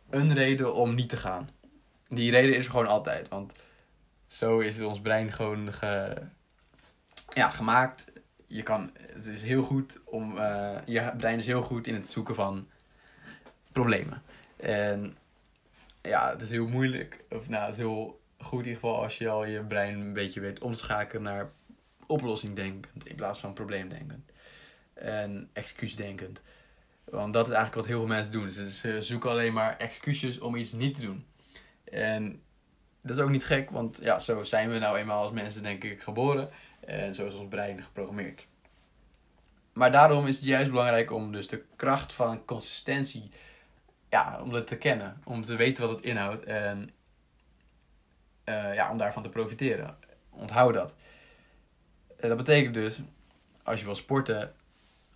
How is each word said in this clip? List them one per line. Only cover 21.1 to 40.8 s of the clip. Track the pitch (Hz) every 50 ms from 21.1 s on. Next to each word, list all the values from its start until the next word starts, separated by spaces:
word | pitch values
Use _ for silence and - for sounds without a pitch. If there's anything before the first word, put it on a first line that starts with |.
| - 110
naar | 107 104 101 101 101 - - _ _ _ - _ _ _ _ _ -
oplosing | - 156 147 131 117 107 104 - 104 101
denkend | 101 98 98 98 98 98 - - - -
in | - -
plaats | - 107 98 101 -
van | - 101
probleemdenkend. | 98 110 110 101 101 95 92 92 85 78 76 76 - - - - _ _ - - - - - - - _ _ _ _
En | - - - 107 107 104 101 101 98 - -
excuusdenkend. | _ 104 - - - - 123 104 - 113 107 101 98 95 98 92 101 - - - - - - _ _ _ _ _ _ _ _
Want | - - 104 104 104
dat | 107 117 117 120
is | 117
eigenlijk | 107 113 113 - 113 104
wat |
heel | 107 120 117 113
veel | 110 110
mensen | 107 104 104
doen. | 107 113 101 95
Ze, | 92 101 104 98
ze | 98 - - 117 110 107
zoeken | 107 - 123 117 120 123
alleen | 117 117 117 117
maar | 113 110 110 110 -
excuses | - 117 117 - - - 151 147 - - 127 123 -
om | 113 120 117
iets | 120 117 -
niet | - 113 131 143 139
te | -
doen. | 117 101 95 - - - _ _ _ - - - - - _ _ _
En | - - 104 107 110 110 107 107 101 - - - _ _ _ _ _ _ _ _ _ _ _
dat | - 127 123
is | 139
ook | 143 139
niet | 139 131 -
gek, | - 143 135 139 -
want | - 117 117 110 - -
ja, | 113 113 101 -
zo | - - 113 107
zijn | 101 - - 110 110 117
we | 117 113
nou | 110 107 101 104
eenmaal | 107 107 104 104
als | 104 104
mensen, | 110 107 101 104 104 104
denk | 104 104 101 95 -
ik, | 110 101 101
geboren. | - - 104 117 127 143 143 139 143 147 - - - - - _
En | - - 101 101 98 101 95
zo | 98 101
is | 101 98
ons | 98 101 98
brein | 101 98 104 101 98 90
geprogrammeerd. | 95 - - 104 98 95 104 104 95 - 69 - - _ _ _ _ _ _ _ _ _ _ _ _ _ _ _ _ _ _ _ _ _ _ _ _ _
Maar | _ 113 123 127
daarom | 135 143 151 156 147 143 143
is | 135 135
het | 139 143
juist | 135 135 131 143 139
belangrijk | 127 123